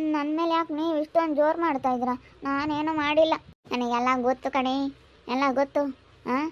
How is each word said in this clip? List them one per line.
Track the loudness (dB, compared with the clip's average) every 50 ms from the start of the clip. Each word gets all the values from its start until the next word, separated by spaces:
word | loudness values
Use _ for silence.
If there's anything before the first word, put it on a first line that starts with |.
| -2 0 0
ನನ್ನ | 0 0 0 0 0
ಮೇಲೆ | 0 0 0 0
ಯಾಕೆ | 0 -2 -2 -2
ನೀವು | -2 0 0 -2 -2
ಇಷ್ಟೊಂದು | 0 0 0 2 2 2 2
ಜೋರು | 2 2 2 2 0
ಮಾಡ್ತಾ | 0 0 0 0 0 -2
ಇದ್ದೀರಾ? | 0 0 -2 -4 -4 -6 -14 -18 -10 -6 -4
ನಾನೇನು | -2 -2 -2 -2 -2 -2 -2 -2 -2 0 0
ಮಾಡಿಲ್ಲ. | 2 4 4 4 4 2 -2 -4 -10 -20 _ _ -6
ನನಗೆಲ್ಲ | -4 -4 -2 0 0 0 2 2 0 2 2 0
ಗೊತ್ತು | 0 0 -2 -4 -2 0
ಕಣೆ, | 0 0 0 0 -2 -4 -6 -10 -18 -20 -20 -18 -10 -6 -2
ಎಲ್ಲ | 0 0 0 2 2
ಗೊತ್ತು. | 0 0 0 -2 -2 -2 -4 -10 -14 -20 -20 -12 -6 -4
ಹಾಂ, | -2 -2 -2 -4